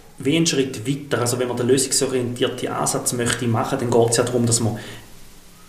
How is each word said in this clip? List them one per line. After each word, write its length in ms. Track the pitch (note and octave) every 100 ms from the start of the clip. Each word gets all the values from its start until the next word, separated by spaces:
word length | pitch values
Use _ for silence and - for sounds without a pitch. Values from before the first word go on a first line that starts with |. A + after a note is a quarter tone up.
| - -
wie 160 | C3+ E3
einen 100 | E3
Schritt 400 | C#3 C3 A#2 A2+
weiter. 320 | C#3+ - A#2
Also 180 | A#2+ B2
wenn 80 | B2
man 80 | A#2+
den 80 | A#2+
lösungsorientierten 1000 | C3+ - - C3 B2+ A#2 A#2+ B2 - B2+
Ansatz 440 | B2 D3 C3+ -
möchte 340 | B2 A#2+ - A#2+
machen, 320 | A2+ C3 C#3
dann 120 | A#2+
geht's 260 | A#2 A#2 B2
ja 80 |
darum, 220 | A#2+ B2 A#2
dass 140 | A#2
man 180 | A2 - - - - - - - - -